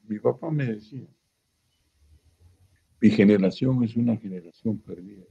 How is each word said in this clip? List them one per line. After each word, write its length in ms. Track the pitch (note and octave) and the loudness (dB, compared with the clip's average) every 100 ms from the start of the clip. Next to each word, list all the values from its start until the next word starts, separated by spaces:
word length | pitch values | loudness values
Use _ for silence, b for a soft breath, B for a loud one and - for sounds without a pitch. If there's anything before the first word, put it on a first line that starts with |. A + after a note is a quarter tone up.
| A2 | -12
Mi 120 | G#2+ | -4
papá 300 | B2 B2 E3 | -4 -4 -6
me 140 | D3+ B2+ | -4 -4
decía, 420 | G#2+ G#2+ C3+ E2+ _ _ _ _ _ _ _ _ _ _ _ _ _ _ _ _ _ _ - | -8 -12 -18 -20 _ _ _ _ _ _ _ _ _ _ _ _ _ _ _ _ _ _ 2
"Mi 80 | A2 | 2
generación 760 | G#2+ G2+ G#2 F#2+ - C3 B2+ | 6 6 6 2 0 -2 0
es 120 | A#2 A#2 | -2 -2
una 180 | A#2+ A2 | -2 -2
generación 640 | G2+ F#2 E2+ _ A#2 G#2 | -6 -14 -16 _ -6 -6
perdida". 440 | - E2+ F#2 G2+ F2+ | -10 -18 -18 -20 -20